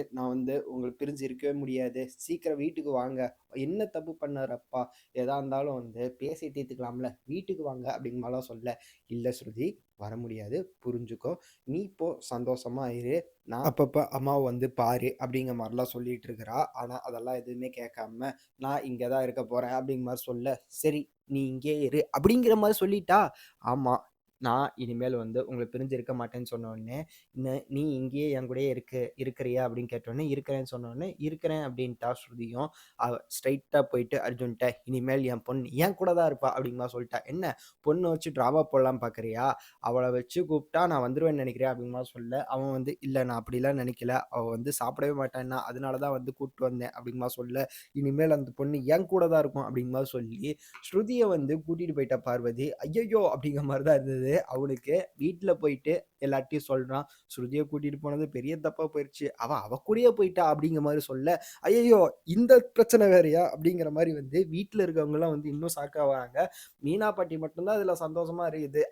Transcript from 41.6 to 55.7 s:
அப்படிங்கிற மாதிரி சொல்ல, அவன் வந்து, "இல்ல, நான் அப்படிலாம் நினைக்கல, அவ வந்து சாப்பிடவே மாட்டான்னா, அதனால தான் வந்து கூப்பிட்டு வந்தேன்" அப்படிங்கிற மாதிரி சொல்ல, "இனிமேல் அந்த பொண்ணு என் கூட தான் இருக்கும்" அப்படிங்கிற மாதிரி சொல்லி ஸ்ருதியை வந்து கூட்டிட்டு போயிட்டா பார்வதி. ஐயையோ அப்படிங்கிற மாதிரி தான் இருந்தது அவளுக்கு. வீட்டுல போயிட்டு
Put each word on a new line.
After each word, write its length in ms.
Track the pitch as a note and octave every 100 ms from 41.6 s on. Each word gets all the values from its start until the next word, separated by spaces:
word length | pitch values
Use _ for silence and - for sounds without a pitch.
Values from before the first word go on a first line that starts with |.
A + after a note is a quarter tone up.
| C3
அப்படிங்கிற 240 | B2 B2 B2
மாதிரி 160 | B2
சொல்ல, 300 | B2 A#2 C3+ -
அவன் 240 | C3 C3+
வந்து, 220 | C3 C3 -
"இல்ல, 180 | C3+ C3+
நான் 180 | B2+ A#2
அப்படிலாம் 400 | A2+ B2 C3 C#3
நினைக்கல, 360 | B2+ A#2+ A#2+ B2+ -
அவ 180 | B2 A#2
வந்து 240 | A2+ C3 C#3
சாப்பிடவே 400 | A#2+ C3 C#3+ C#3+
மாட்டான்னா, 440 | C3 C3 B2+ C3 -
அதனால 280 | B2+ C3+ C3
தான் 180 | C#3+ C3
வந்து 180 | B2
கூப்பிட்டு 320 | - C3+ - C3
வந்தேன்" 280 | B2 A#2+
அப்படிங்கிற 300 | - A#2+ B2+
மாதிரி 140 | B2 -
சொல்ல, 300 | B2 B2+ C3+ - - C#3+
"இனிமேல் 420 | C#3 C#3 D#3+ D3
அந்த 120 | C3 -
பொண்ணு 280 | C#3 D3 B2+
என் 220 | E3 F#3
கூட 160 | F#3+ E3+
தான் 160 | D#3+
இருக்கும்" 240 | C#3 C#3 B2
அப்படிங்கிற 300 | B2+ B2 B2+
மாதிரி 160 | C3+
சொல்லி 300 | B2+ A2+ A2 C3+ D3 - -
ஸ்ருதியை 440 | - F#3 A3 B3 G#3+
வந்து 260 | E3+ C#3 D#3
கூட்டிட்டு 340 | D#3 E3 E3+
போயிட்டா 260 | C#3+ B2+ B2+
பார்வதி. 460 | C3 B2 A#2+ A#2 C#3+ -
ஐயையோ 420 | D3 F#3+ A3+ A3 F3+
அப்படிங்கிற 360 | - D3 C#3+
மாதிரி 200 | C#3+ C3+
தான் 140 | C#3+ C#3+
இருந்தது 280 | C3+ C3 C3 D#3+ -
அவளுக்கு. 500 | C3 C#3 B2+ C#3 E3+ F3+ -
வீட்டுல 340 | D3+ E3+ F#3+ E3+
போயிட்டு 380 | D3+